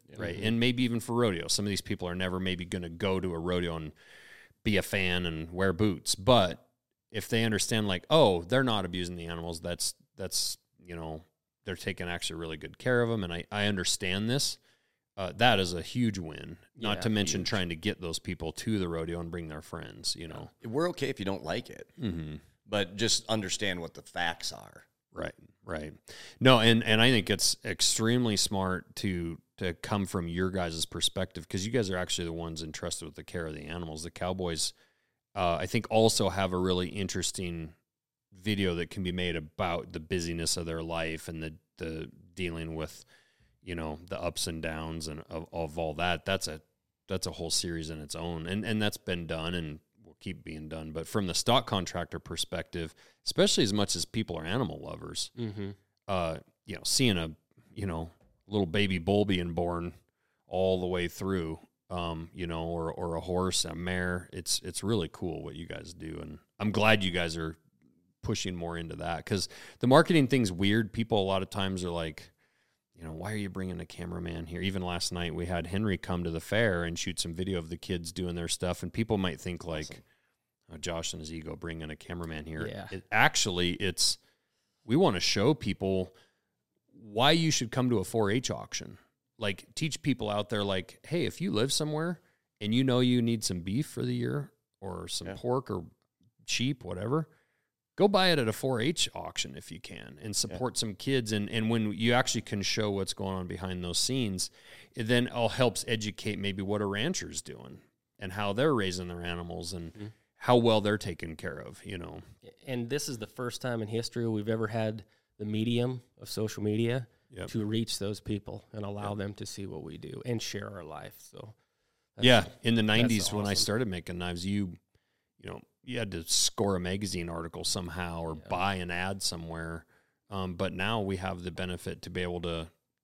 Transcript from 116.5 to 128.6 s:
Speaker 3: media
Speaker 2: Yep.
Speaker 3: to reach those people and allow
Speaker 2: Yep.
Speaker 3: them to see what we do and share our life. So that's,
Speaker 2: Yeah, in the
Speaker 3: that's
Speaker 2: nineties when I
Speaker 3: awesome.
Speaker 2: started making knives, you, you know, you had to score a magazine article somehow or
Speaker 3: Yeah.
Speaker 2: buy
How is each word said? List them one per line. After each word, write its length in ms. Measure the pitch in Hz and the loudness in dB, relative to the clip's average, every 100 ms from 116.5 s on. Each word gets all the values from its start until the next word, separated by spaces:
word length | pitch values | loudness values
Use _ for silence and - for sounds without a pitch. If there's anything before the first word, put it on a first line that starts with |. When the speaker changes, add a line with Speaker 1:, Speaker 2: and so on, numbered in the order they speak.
| - | -2
Speaker 3:
media 460 | 107 107 117 131 120 _ _ | 0 2 2 0 -4 _ _
Speaker 2:
Yep. 140 | 92 90 | -12 -6
Speaker 3:
to 160 | 113 104 | -4 0
reach 320 | 110 113 - | 0 0 -2
those 200 | 101 101 | -4 -6
people 480 | - 104 - 104 - | -4 -6 -6 -12 -12
and 100 | 110 | -10
allow 260 | 101 101 104 | -8 -6 -4
Speaker 2:
Yep. 60 | 104 | -4
Speaker 3:
them 140 | 98 104 | -4 -6
to 100 | 101 | -10
see 200 | - 98 | -10 -10
what 180 | 78 | -10
we 140 | 78 78 | -10 -12
do 240 | - - 123 | -12 -8 -4
and 160 | 113 | -2
share 280 | - 101 104 | -4 -8 -8
our 140 | 98 | -10
life. 320 | 78 76 110 - | -12 -12 -14 -18
So 340 | - - 110 - _ _ _ _ _ - | -20 -18 -16 -18 _ _ _ _ _ 6
that's, 100 | 123 | 10
Speaker 2:
Yeah, 200 | 117 87 - | 10 8 0
in 120 | 117 117 | 2 4
the 60 | |
Speaker 3:
that's 60 | 107 | 6
Speaker 2:
nineties 440 | 107 120 110 92 | 6 6 4 2
when 140 | 104 101 | 0 2
I 60 | |
Speaker 3:
awesome. 100 | 95 | 2
Speaker 2:
started 260 | - 107 117 | 2 2 0
making 300 | 90 87 87 | -4 -6 -6
knives, 280 | 90 87 95 | -4 -4 -2
you, 300 | 101 95 82 _ _ _ _ _ _ | 0 -2 -6 _ _ _ _ _ _
you 100 | 101 | -14
know, 120 | 87 - _ | -14 -16 _
you 140 | 131 120 | -8 -4
had 120 | 107 | -4
to 120 | 92 | -4
score 520 | 80 - - - 101 95 | 0 2 4 2 2 2
a 40 | |
magazine 500 | 90 98 101 90 85 | 0 -2 -2 -4 -4
article 340 | 82 82 87 | -6 -8 -6
somehow 580 | 90 101 87 85 87 85 | -2 -2 -4 -4 -4 -4
or 140 | 82 78 | -4 -6
Speaker 3:
Yeah. 120 | - | -4
Speaker 2:
buy 260 | 90 | 0